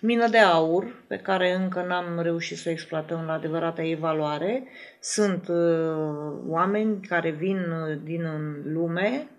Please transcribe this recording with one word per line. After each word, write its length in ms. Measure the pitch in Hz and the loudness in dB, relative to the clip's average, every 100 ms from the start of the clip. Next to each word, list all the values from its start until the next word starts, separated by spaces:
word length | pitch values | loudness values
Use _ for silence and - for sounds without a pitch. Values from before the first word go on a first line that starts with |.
mină 280 | 220 240 233 | 2 4 6
de 100 | 226 | 8
aur 560 | 202 165 160 170 220 - - | 8 8 4 2 0 -10 -8
pe 100 | 196 | -6
care 360 | - 190 185 | 0 2 2
încă 320 | 185 185 185 180 | 2 0 -2 -2
n-am 320 | 180 175 170 | -2 -2 -2
reușit 360 | 170 165 165 165 | 0 -2 -4 -6
să 100 | - | -6
o 40 | |
exploatăm 520 | 160 - 135 156 170 160 | -6 -4 -6 -4 -6 -4
la 60 | |
adevărata 500 | 160 160 165 165 170 | -4 -2 -2 -2 -2
ei 140 | 160 160 | -4 -2
valoare. 680 | 160 156 151 147 175 254 262 - - - | 0 0 0 -2 -2 -4 -6 -18 -20 -14
Sunt, 480 | - - 208 175 - | -8 0 0 0 -2
uh, 840 | 170 170 165 160 156 156 147 151 135 123 | 2 4 4 0 0 -2 -4 -6 -8 -4
oameni 540 | 165 185 208 220 202 - | 0 2 2 0 -2 -2
care 220 | 175 165 | 0 0
vin, 260 | 151 185 196 | -2 -2 -2
uh, 420 | 175 165 160 151 | -2 -4 -4 -6
din 180 | 151 165 | -6 -6
în 480 | 165 156 151 147 143 | -4 -4 -6 -6 -4
lume 540 | 160 170 170 202 262 302 | -2 -2 0 0 -2 -8